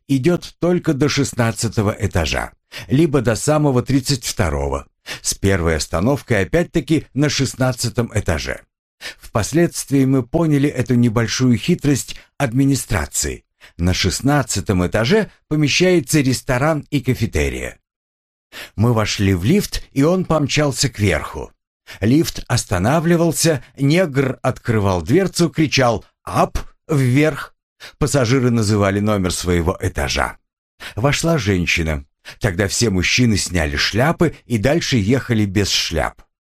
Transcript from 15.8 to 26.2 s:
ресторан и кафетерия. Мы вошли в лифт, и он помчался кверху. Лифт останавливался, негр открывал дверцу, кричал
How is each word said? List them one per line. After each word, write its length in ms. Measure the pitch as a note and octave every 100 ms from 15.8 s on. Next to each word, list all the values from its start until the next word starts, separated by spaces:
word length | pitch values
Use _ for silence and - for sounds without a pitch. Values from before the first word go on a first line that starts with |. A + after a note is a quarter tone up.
| F#3 F3 - D#3
ресторан 640 | C3 B2 - B2 D3+ D3+ -
и 120 | C#3+
кафетерия. 800 | C3 A#2+ A2+ D#2+ C#2 B1+ B1 - _ _ _ _ _ _ _ - - -
Мы 160 | A#2
вошли 400 | A2 G#2 - G2
в 100 | F#2
лифт, 400 | G#2 G3+ - - -
и 120 | -
он 200 | D3+ F#3
помчался 640 | - D#3 C#3 D3+ D3 B2 C#3
кверху. 640 | - G2+ D2 - - A#1+ _ _ _ - -
Лифт 460 | G#2 D3 - - -
останавливался, 1160 | B2 - F2+ G#2 E3 E3 E3+ E3+ - E3 C#3 - -
негр 640 | C#3 E3+ F3 C3+ B2+ -
открывал 600 | B2+ B2 - A2 G2 F2+
дверцу, 480 | D#2+ E3+ F3+ - E3+
кричал 560 | - D#3 - B2 G#2 - _